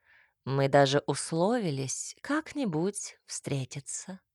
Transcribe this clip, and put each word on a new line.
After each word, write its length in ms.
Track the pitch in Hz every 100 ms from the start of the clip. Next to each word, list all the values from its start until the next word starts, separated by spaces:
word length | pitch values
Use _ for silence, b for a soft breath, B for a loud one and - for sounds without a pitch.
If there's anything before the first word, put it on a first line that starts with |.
| b b b b
«Мы 240 | - 135 139
даже 340 | 143 139 143 -
условились 1080 | 139 - 165 185 247 190 135 131 - - -
как-нибудь 1000 | - 294 - 294 247 151 180 - - - -
встретиться». 920 | - - 139 131 143 - - - 190 _